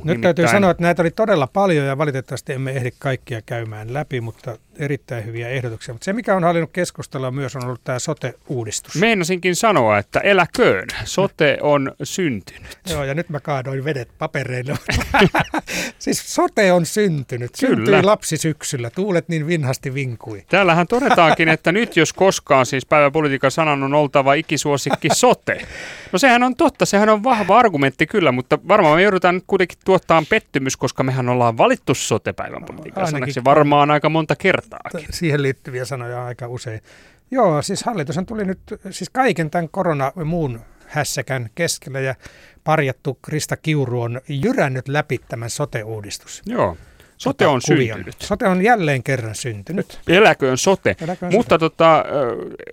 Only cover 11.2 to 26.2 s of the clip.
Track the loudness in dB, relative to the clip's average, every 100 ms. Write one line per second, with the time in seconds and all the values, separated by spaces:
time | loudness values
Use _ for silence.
11.2 | -2 2 2 2 2 2 0 -6 -8 -4
12.2 | -2 -4 -10 -20 -20 -16 -8 -6 -4 -4
13.2 | -6 -8 -4 -6 -4 -6 -4 -6 -8 -8
14.2 | -6 -6 -6 -6 -6 -8 -2 -2 0 4
15.2 | 4 2 -2 -6 -6 -8 -8 -8 -6 -6
16.2 | -4 -2 0 2 4 4 2 0 0 0
17.2 | -6 -8 -8 -2 0 2 4 4 4 2
18.2 | 0 -4 -4 -4 -8 -8 -8 -6 -2 -2
19.2 | -2 -4 -2 -2 -2 -4 -6 -6 -6 -8
20.2 | -12 -14 0 2 4 4 2 0 2 6
21.2 | 6 6 2 2 2 0 0 2 2 4
22.2 | 2 2 2 4 4 -2 2 4 4 2
23.2 | 0 0 0 2 0 0 2 2 2 2
24.2 | 4 2 0 -2 0 -2 0 -2 0 4
25.2 | 4 4 0 -4 -6 -14 -16 -16 -6 2